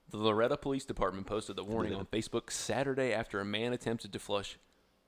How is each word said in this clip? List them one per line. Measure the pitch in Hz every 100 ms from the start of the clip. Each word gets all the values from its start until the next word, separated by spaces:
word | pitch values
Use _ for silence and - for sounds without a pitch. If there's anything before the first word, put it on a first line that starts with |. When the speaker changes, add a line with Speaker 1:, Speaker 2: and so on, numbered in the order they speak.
| -
Speaker 1:
The | 104
Loretta | 110 107 120 143
Police | 135 135
Department | - 107 95 95 95
posted | 104 - 92
the |
warning | 98 113 107
Speaker 2:
Little. | 98
Speaker 1:
on | 95 113
Facebook | - 117 -
Saturday | - - 110 139 131 131
after | 107 113 101
a |
man | 101 104 120
attempted | 123 - 117 101
to | 98
flush | - 101 95 - _ _ _ _